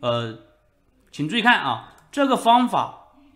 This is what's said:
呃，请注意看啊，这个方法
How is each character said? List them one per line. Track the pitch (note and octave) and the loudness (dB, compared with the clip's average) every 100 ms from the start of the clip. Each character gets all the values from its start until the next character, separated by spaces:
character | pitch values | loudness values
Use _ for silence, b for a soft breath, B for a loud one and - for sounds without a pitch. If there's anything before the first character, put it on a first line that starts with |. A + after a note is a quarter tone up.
呃， | A#2+ A#2+ A#2 A2 _ _ _ _ _ _ _ | -4 -4 -6 -12 _ _ _ _ _ _ _
请 | - D3+ | -8 -4
注 | A#3 | 0
意 | |
看 | A3 G#3+ | 2 2
啊， | C#3 A2+ - - _ | 0 -6 -10 -20 _
这 | C#4+ C#4 | -2 0
个 | A#3+ | 2
方 | A#3 A#3+ B3 | 4 4 2
法 | D#3+ A#2 - _ _ _ | -2 -4 -10 _ _ _